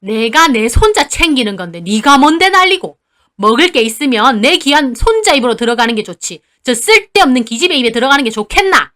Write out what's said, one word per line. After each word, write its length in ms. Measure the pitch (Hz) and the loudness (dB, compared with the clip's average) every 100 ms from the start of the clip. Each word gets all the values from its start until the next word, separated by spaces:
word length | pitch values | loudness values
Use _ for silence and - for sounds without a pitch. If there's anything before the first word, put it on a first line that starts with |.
내가 480 | 190 220 226 285 330 | -6 -4 0 2 2
내 200 | 240 226 | 2 0
손자 380 | - 427 415 285 | 2 2 0 -2
챙기는 480 | - 339 277 220 196 | -2 -2 0 -2 -6
건데 260 | 180 170 | -12 -12
네가 360 | 170 214 247 277 | -4 -2 2 4
뭔데 320 | 285 330 370 | 4 2 2
난리고. 480 | 381 370 370 240 - _ _ _ _ | 2 2 0 -4 -16 _ _ _ _
먹을 340 | 214 226 320 | 0 2 2
게 100 | 277 | 0
있으면 600 | 226 220 294 240 233 233 | -2 -2 -2 0 0 2
내 160 | 226 349 | 0 0
귀한 360 | - 285 285 | 0 0 0
손자 400 | 233 - 440 415 | -2 0 0 2
입으로 220 | 294 247 226 | 0 0 -2
들어가는 400 | 233 233 226 226 | -2 0 -2 -2
게 80 | |
좋지. 380 | 202 175 - 170 _ _ | -6 -10 -14 -14 _ _
저 100 | - | -4
쓸데없는 720 | 247 - 440 - - 349 254 233 | -4 2 0 0 0 2 2 -2
기집애 300 | 233 349 311 | -2 -2 0
입에 160 | 240 | -2
들어가는 320 | 226 254 277 | 0 0 0
게 60 | 262 | 0
좋겠나? 600 | 220 208 - 392 349 156 | -4 -6 -2 0 0 -2